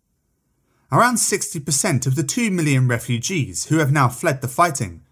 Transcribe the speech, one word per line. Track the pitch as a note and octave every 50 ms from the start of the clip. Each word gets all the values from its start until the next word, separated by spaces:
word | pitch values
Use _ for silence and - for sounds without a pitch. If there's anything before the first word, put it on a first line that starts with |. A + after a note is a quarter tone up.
| _ _ _ _ _ _ _ _ _ _ _ _ _ _ _ _ _ _
Around | C3 D#3+ A3+ B3 B3
sixty | - - - G#3+ F#3 - - - E3
percent | C3+ - D3 - - G3 D3 B2+ -
of | C3+ C3
the | D#3+
two | D#3 - - B3 A#3 A3
million | F#3+ F3 D#3 D3 C#3 C3 C3
refugees | B2 A#2+ A#2 - - B2 A2+ A#2+ - G3 E3 A#2+ - E2+ - -
who | - D3 D#3+
have | D3+ C3+
now | D3 D3+ C3+ A#2+
fled | - - - E3 C#3+ C3
the | - C3
fighting | - - F3 F3 C#3 - A#2 F#2 E2 D#2+ - _